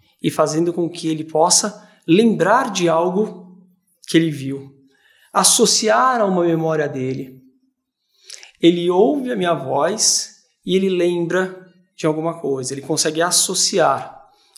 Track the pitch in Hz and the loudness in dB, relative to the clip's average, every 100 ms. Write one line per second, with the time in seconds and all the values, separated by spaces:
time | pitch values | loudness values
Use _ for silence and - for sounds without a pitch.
0 | _ _ 160 - 151 151 175 175 165 - | _ _ -2 0 0 0 -2 -2 -4 -4
1 | 160 156 156 156 170 - 208 - - _ | -6 -6 -2 0 2 2 0 -8 -18 _
2 | - 175 226 170 175 240 262 190 170 160 | 2 4 4 4 2 2 0 0 2 2
3 | 180 185 214 - - - _ _ _ _ | 2 0 -2 -6 -20 -20 _ _ _ _
4 | - 165 165 139 135 135 135 - _ _ | 0 2 2 -2 -8 -10 -12 -20 _ _
5 | _ _ _ - 190 - 220 - 214 226 | _ _ _ 0 2 4 2 2 2 2
6 | 254 240 202 180 170 165 160 156 143 135 | 2 2 0 2 2 0 0 -2 -2 -4
7 | 131 135 - - _ _ _ _ _ _ | -6 -6 -10 -16 _ _ _ _ _ _
8 | _ _ - - - _ 170 175 175 180 | _ _ -20 -20 -20 _ 2 4 2 2
9 | 240 294 247 220 175 156 131 139 165 220 | 2 2 -4 -2 -2 -2 -4 -2 -2 0
10 | - - - - _ _ - 185 190 180 | 0 -2 -4 -16 _ _ -2 0 0 0
11 | 175 175 165 180 185 185 - _ _ - | 0 -2 -2 -2 -4 -8 -20 _ _ -4
12 | 160 156 165 160 139 135 127 139 135 147 | -2 -2 -4 -6 -6 -4 -6 -8 -4 -2
13 | 160 156 175 175 - 185 - 190 147 131 | -2 0 0 0 -2 -2 0 2 2 2
14 | - - - _ _ | -6 -18 -20 _ _